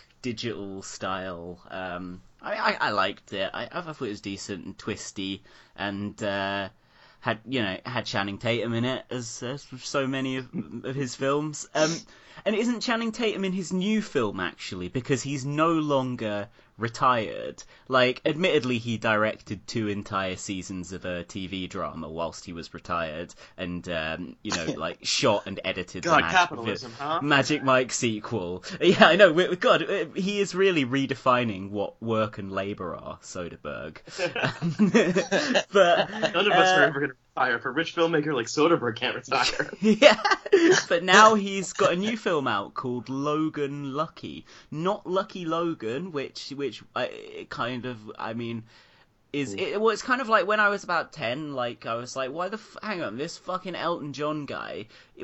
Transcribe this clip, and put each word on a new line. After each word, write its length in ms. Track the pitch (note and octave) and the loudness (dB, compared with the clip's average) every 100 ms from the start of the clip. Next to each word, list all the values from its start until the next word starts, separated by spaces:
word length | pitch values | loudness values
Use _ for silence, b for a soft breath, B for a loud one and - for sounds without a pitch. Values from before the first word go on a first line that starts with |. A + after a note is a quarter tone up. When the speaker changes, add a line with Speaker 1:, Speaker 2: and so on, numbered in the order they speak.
| - _ | -20 _
Speaker 1:
digital 600 | B2+ A2+ A#2+ G2+ G2 F#2+ | -8 -6 -6 -6 -8 -10
style. 760 | - - G2 F#2+ F#2 F2 E2+ F2+ - | -12 -8 -6 -4 -6 -8 -10 -14 -12
Um, 500 | F#2 F#2 F2+ F2+ F2+ - _ | -10 -8 -8 -10 -12 -16 _
I, 140 | D#4 | -8
I, 220 | A3 A3+ G3 | -2 -2 0
I 100 | C#3+ | 0
liked 420 | G#2 F#2+ - - | 0 0 -2 -10
it. 180 | G2+ F#2+ | -6 -4
I, 120 | - A#2 | -4 -8
I 80 | E3 | -8
thought 200 | E3 D3+ | -10 -8
it 100 | B2 | -8
was 100 | G2+ | -6
decent 440 | G2+ G2 - G2 | -8 -10 -8 -10
and 140 | - F#2+ | -10 -12
twisty, 640 | - G2+ - - F#2+ F#2+ b b b | -8 -8 -10 -8 -6 -8 b b b
and, 460 | - G2+ G2 G#2 - | -6 -6 -4 -6 -4
uh, 460 | G#2+ G2 G2 G2 F#2+ _ b b b b | -4 -2 -2 -2 -4 _ b b b b
had, 220 | B2+ A2 A2 | -4 -4 -4
you 120 | B2+ | -2
know, 140 | G#2 F#2 | -2 -4
had 220 | - A#2+ - | -6 -6 -4
Channing 320 | A2 G2 G2+ | -2 -2 -2
Tatum 340 | A2+ A#2 A2 | -2 0 0
in 100 | A2+ | -2
it, 200 | A#2+ C3 - | -2 -4 -6
as, 320 | B2+ A#2 - | -8 -8 -8
as 260 | B2 C#3+ - | -8 -8 -10
with 120 | B2+ | -14
so 220 | - C#3+ C3+ | -4 -2 -2
many 300 | C3+ C3 C3 | -2 -2 -4
of, 100 | B2 F3 - A#2 | -6 -8 -8 -8
of 100 | - | -6
his 220 | C3+ C3 - | -4 -4 -2
films. 520 | C3+ D3 D3+ D3 - | 0 0 -2 -8 -6
Um, 180 | C#3+ D#3 E3 - B B B - | 0 2 0 -8 B B B -2
and 80 | |
isn't 260 | G#3+ A#3 A#3 | 0 0 0
Channing 300 | - A3+ A#3 | 0 0 -2
Tatum 320 | A3 A3+ F#3+ | -2 -2 0
in 80 | G3 | -2
his 200 | F#3 E3+ | -2 -2
new 280 | F#3 F#3+ G#3+ | -2 2 0
film, 380 | G#3 C#3+ A2 F#2+ | 0 0 0 -2
actually, 500 | F2 - - F#2+ F2+ | -6 -6 -10 -8 -4
because 320 | C3 A#2+ C3+ | -6 0 -2
he's 240 | C#3+ C#3+ | 0 -6
no 280 | C3 D3 D#3+ | -4 2 4
longer 760 | E3 D3+ C#3 C3 B2 A2+ G#2 G2+ b b - | 4 2 2 0 -4 -4 -4 -6 b b -6
retired? 840 | A2+ - C3 B2 G2 G#1 A#1+ - - b b | -6 2 4 4 0 -6 -8 -10 -18 b b
Like, 340 | C3 B2+ B2+ | 4 4 2
admittedly, 540 | D#3 D3+ F3+ D3+ B2+ A#2+ | -2 0 2 2 2 -2
he 180 | A#2 A2 | -2 -2
directed 680 | A2+ G#2+ G#2+ - - G2 - | 2 2 2 -2 -8 -10 -6
two 220 | A#2+ G#2+ | -4 -2
entire 480 | G2+ G2+ G2+ F#2+ F#2 | -4 -4 -4 -4 -6
seasons 580 | - F#2+ F2+ F#2+ E2+ | -6 -6 -6 -8 -8
of 100 | F#2 | -8
a 200 | F#2 F2+ | -6 -6
T 220 | F2 G2+ F#2 | -8 -10 -8
V 200 | F#2+ F2+ | -6 -6
drama 420 | F#2+ D#2 D2+ D#2 | -6 -6 -8 -10
whilst 380 | D#2+ E2 - - | -6 -6 -6 -12
he 80 | |
was 180 | E2+ D2+ | -12 -12
retired, 600 | E2 - F2 E2 D#2 F2 - b - | -14 -6 -4 -4 -6 -10 -14 b -10
and, 280 | F2+ F2 F2 | -8 -6 -4
um, 460 | E2+ D#2 D#2+ F2 - | -4 -4 -6 -8 -10
you 100 | G#2 | -6
know, 120 | F#2 D#2+ | -4 -4
Speaker 2:
<laughs> 40 | - | -4
Speaker 1:
like, 220 | E2 - | -6 -6
shot 400 | - - C#3 G2+ | -4 0 2 2
and 160 | - G2 | 0 -6
edited 420 | - F#2+ F2+ F3+ | -4 -4 -6 -6
Speaker 2:
God, 120 | E3+ D3+ | 2 4
Speaker 1:
the 60 | |
Mag-, 80 | E2 | 4
Speaker 2:
capitalism, 600 | F3+ F3 C#3 A2+ F#2+ A#2+ A2+ | 4 2 0 -4 -4 -8 -10
Speaker 1:
the 80 | |
Speaker 2:
huh? 160 | C#3 E3 | -4 -2
Speaker 1:
Magic 420 | D3 C#3+ C3+ D3+ | 2 2 4 0
Mike 300 | C3+ B2+ B2+ | 4 4 2
sequel. 720 | - B2 G#2+ - A2+ F2 F2+ - | 0 -2 -2 -4 -6 -4 -6 -10
<laughs> 80 | - | 2
Yeah, 280 | E3+ - F#3 | 4 8 8
I 80 | E3+ | 10
know. 140 | G3 | 8
We, 160 | D#3 F3 | 8 2
we, 80 | F3+ | 2
God, 260 | B3 A3+ | 4 4
uh, 240 | D#3+ F#3+ D#3+ | 2 -2 -2
he 260 | - F#3+ G3+ | -2 -2 0
is 140 | G3 | 0
really 320 | F3+ G3 F3 B2+ | 4 4 4 2
redefining 840 | C3+ C3+ C3 C3+ B2 A#2+ F#2+ G2 | 0 0 0 2 2 2 -2 -6
what 320 | G2+ G2 - | -4 -4 -4
work 360 | A2+ A2 G#2+ G#2+ | -2 0 0 -4
and 120 | G2 | -6
labour 460 | F#2+ G2 G#2 F2+ D#2 | -4 -4 -6 -8 -8
are, 220 | D2 D#2 | -10 -14
Soderbergh. 800 | - F2+ E2+ - D2+ B1+ D2+ D#2 - - | -12 -10 -10 -8 -10 -8 -10 -14 -16 -6
Speaker 2:
<laughs> 240 | F3 A#3 E3 - | -4 -2 -4 -2
Speaker 1:
Um, 280 | E3+ D3+ G3+ | -4 2 4
<laughs> 840 | G3+ E3+ F#3 F3+ F#3+ D4 A3 - | 6 4 2 2 0 2 0 2
but, 380 | G3+ F3+ F3 E3+ G#3+ D#3+ | 6 6 6 2 0 0
Speaker 2:
None 120 | E3+ G3+ | 2 4
of 60 | |
us 160 | F#3 F#3 | 6 6
Speaker 1:
uh, 120 | F#3 | 6
Speaker 2:
are 40 | |
ever 160 | D#3+ C#3 | 4 2
gonna 120 | C#3+ - _ - | -4 -6 _ -2
retire. 200 | B2+ A#2 | 0 0
If 80 | C3 | 0
a 40 | |
rich 240 | B2+ E3 | -2 -2
filmmaker 400 | - E3 E3 D3 | 2 4 4 2
like 120 | C#3 A2+ | -2 -2
Soderbergh 500 | - D#3 E3 A#2+ A2 | 2 4 4 2 -2
can't 200 | B2+ A2 | -4 -4
retire. 540 | - C3+ B2 - D3+ | 0 2 2 0 -6
Speaker 1:
<laughs> 60 | - | 2
Yeah, 380 | G#3+ G#3+ D4 - B4+ G4 - F#4+ E4 F#4 - | 4 8 8 8 4 0 4 6 8 6 4
but 140 | F3 | 0
now 300 | F#3 F#3+ A3 | 6 10 10
he's 380 | A3 G3 G3 F3 | 8 2 -2 -4
got 200 | - F#3+ | 2 2
a 40 | F3 | 4
new 200 | G#3 A3+ | 0 -2
film 300 | - E3 C3+ | 0 0 2
out 260 | G#2 G2 | 0 -2
called 340 | - B2+ B2 A#2 | -6 -4 -6 -6
Logan 840 | C3+ C#3+ D3+ D#3 D3+ C#3+ C#3+ C#3+ | -4 -2 0 -2 -2 -6 -4 -6
Lucky. 520 | C3+ D#3+ - - C#3 B2 b b | -6 -6 -8 -12 -12 -16 b b
Not 360 | D3 F3 G#3 - | -4 -2 -2 -2
Lucky 380 | F#3 G#3 G3 | -2 -2 -6
Logan, 680 | E3 E3 E3+ D#3+ A2 B2+ F#3 | -4 -2 -2 -4 -4 -6 -6
which, 380 | D3 C3 - - | -6 -8 -10 -12
which, 320 | C#3 C#3 G#2+ - | -6 -6 -6 -10
uh, 120 | A2+ B2 | -6 -6
it 380 | A1 - - F#3+ | -6 -14 -14 -12
kind 380 | - A#2+ B2+ B2+ | -6 -4 -4 -8
of, 120 | A#2+ G#2+ - | -10 -14 -10
I 160 | G2+ | -8
mean, 300 | A2+ A#2 A#2 A2+ b b b b _ _ | -6 -6 -8 -10 b b b b _ _
is, 220 | C#3+ C#3 | -4 -4
Speaker 2:
Mm. 40 | G2 | -4
Speaker 1:
it, 200 | F3 F#3 | -4 2
well, 100 | A3 | 2
it's 120 | G#3 | 2
kind 180 | - B3+ | 0 0
of 80 | A#3 | 4
like 180 | A3 F#3 | 4 4
when 140 | G#3+ | 4
I 80 | G#3 | 4
was 160 | G3+ | 2
about 280 | - E3+ C#3 | -2 -2 -2
ten, 420 | - A2+ B2+ D3+ | -6 -4 -4 -6
like, 320 | C3+ A#2+ A2 C3 | -4 -4 -6 -6
I 80 | |
was 200 | A#2 B2 C3+ | -6 -6 -6
like, 140 | C3 | -6
"Why 160 | D3+ F#3 | -4 -6
the 80 | G#3+ | -6
f-, 180 | - - | -12 -14
hang 200 | G#3+ F#3+ | -8 -6
on, 140 | A#2+ A2+ | -6 -6
this 220 | D#3+ - | -8 -8
fucking 360 | - F#3 F#3+ E3+ | -6 -6 -6 -4
Elton 360 | D3 E3+ C#3+ | -2 -2 -6
John 320 | C3 D3 D3+ C#3 | -6 -4 -4 -6
guy, 400 | F2+ G#1+ C#2+ A2 b b - | -8 -8 -10 -12 b b -16